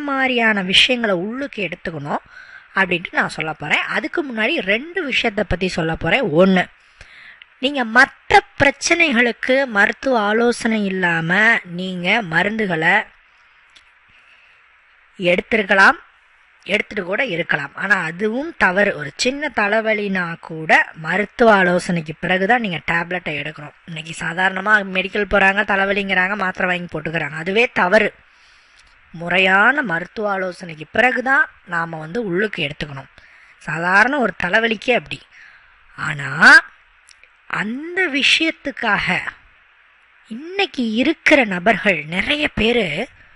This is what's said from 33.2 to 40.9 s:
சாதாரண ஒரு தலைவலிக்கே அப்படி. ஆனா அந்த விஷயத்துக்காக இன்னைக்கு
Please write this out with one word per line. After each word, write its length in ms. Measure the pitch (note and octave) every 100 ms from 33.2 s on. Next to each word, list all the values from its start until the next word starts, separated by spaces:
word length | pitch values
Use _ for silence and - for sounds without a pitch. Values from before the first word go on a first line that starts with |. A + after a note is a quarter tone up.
| - - - _
சாதாரண 500 | - D#3 F3 G3 A3+ D4 G#3+
ஒரு 80 | - F3
தலைவலிக்கே 540 | G#3+ A3+ A3 - A3+
அப்படி. 220 | C#3+ D3 - - - - _ _ _ -
ஆனா 340 | C#3+ D3 C3+ C#3+ A3+ D#4+ - _ _ _ _ _ _ _ _ D#3+
அந்த 360 | G3+ B3+ E4 F4 F4+ C#4
விஷயத்துக்காக 1000 | A3+ - D#4+ - - - A#3 G3 - E3 - - _ _ _ _ _ _ _ _ _
இன்னைக்கு 540 | A3+ E4 G4 F#4 - A3+